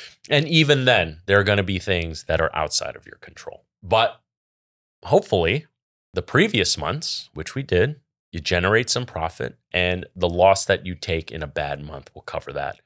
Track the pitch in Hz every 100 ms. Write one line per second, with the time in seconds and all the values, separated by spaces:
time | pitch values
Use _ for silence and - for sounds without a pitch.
0 | - _ - 143 156 165 147 139 127 113
1 | 82 78 - 101 101 101 92 92 101 90
2 | 82 78 - 80 80 - 78 - - -
3 | - - - - - - _ _ 90 110
4 | 117 - _ _ _ _ _ _ _ _
5 | - 180 - 95 82 131 - _ _ _
6 | _ 90 - 139 214 113 85 - 73 147
7 | - - - - - 135 139 90 120 151
8 | _ _ _ 87 73 87 92 110 127 120
9 | 123 - 82 - 65 - _ 90 90 90
10 | - 90 90 87 92 95 - 92 90 87
11 | - 82 78 80 73 76 73 71 73 69
12 | - - - - - 69 67 69